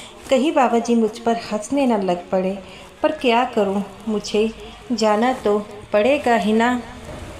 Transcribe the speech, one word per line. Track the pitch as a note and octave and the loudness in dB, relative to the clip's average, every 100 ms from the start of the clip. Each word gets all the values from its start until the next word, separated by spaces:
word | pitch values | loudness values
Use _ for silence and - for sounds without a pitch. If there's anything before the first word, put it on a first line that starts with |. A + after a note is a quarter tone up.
| - - - | -18 -12 0
कहीं | C4 D4+ | 2 2
बाबा | D#4+ A#3 A#3 | 2 2 2
जी | A#3 | 2
मुझ | A#3 G#3+ - | 2 2 0
पर | A#3 A3+ - | -2 -2 -2
हंसने | G#3+ - C#4 C4 | -6 -2 0 2
न | G#3+ | 2
लग | F#3 F3 - | 0 -2 -2
पड़े, | F#3+ F#3+ G3 - - - - | -2 0 -4 -10 -18 -20 -2
पर | D#4 | -2
क्या | D#4 B3 A#3 | 0 2 2
करूं, | B3+ A3 G3 G3+ G3 - A3+ | 2 2 2 0 -4 -8 -6
मुझे | G#3 - G#3 A3 - - - - | -4 -2 0 0 -2 -14 -12 -6
जाना | A3+ G#3+ G#3 B3 | 0 2 4 2
तो | B3+ G#3 G#3 G3+ - - | 2 0 0 -2 -14 -2
पड़ेगा | G#3 A#3+ C#4+ B3+ A3+ | 2 4 2 2 2
ही | G3+ | 4
ना।" | A3 A#3 B3 - - - - - - | 2 2 0 -6 -14 -14 -14 -14 -14